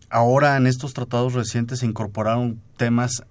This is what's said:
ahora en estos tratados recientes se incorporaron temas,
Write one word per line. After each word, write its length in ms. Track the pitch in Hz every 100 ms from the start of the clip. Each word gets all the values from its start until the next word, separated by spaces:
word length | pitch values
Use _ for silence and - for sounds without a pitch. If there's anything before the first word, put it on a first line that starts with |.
| -
ahora 480 | 113 120 131 143 139
en 100 | 127
estos 280 | 127 -
tratados 400 | 131 123 120 127
recientes 460 | 123 107 120 117 127
se 60 | 123
incorporaron 720 | 113 107 101 107 117 123 113 - -
temas, 440 | 120 120 123 - -